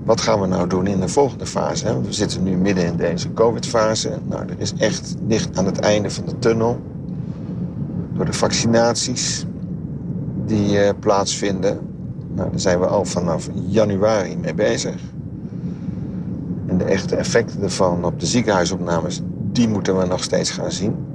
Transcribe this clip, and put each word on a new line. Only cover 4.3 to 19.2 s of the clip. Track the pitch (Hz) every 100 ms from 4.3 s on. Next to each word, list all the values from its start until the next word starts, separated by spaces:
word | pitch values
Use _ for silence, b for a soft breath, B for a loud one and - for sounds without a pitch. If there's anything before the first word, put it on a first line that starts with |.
| -
er | - 113
is | 104
echt | - 110 87 - - 101
licht | 110 - -
aan | 95
het | 87
einde | 104 104 98
van | -
de | - -
tunnel. | 117 113 113 123 - - - B B B B B B - - - -
Door | -
de | -
vaccinaties | - 113 - 113 113 117 117 - 123 - - - - - - - - - - - - -
die, | 107 101 101
eh, | 101 98
plaatsvinden. | 104 101 95 - 101 95 - - - - - - -
Nou, | - 92
daar | -
zijn | 95 90
we | 90
al | 104
vanaf | 90 90 87 78 - - 92
januari | 104 104 95 107 110 87 87
mee | 85
bezig. | 82 110 117 - - - - - - B B B B B B B B B B - - -
En | -
de |
echte | - 95 - -
effecten | - 120 - -
ervan | 98 - 95 87
op | 87 78
de | 82
ziekenhuisopnames, | 123 110 95 87 90 87 85 78 -